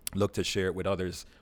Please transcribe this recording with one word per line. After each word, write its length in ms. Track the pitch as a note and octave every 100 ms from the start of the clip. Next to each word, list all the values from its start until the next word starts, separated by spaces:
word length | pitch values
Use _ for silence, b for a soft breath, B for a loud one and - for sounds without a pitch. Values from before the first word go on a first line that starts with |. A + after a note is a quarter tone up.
| -
look 180 | F#2+ G2+
to 100 | -
share 220 | F#2 G#2 F#2
it 80 |
with 120 | F2+ F#2
others 380 | F#2 F2+ E2+ - b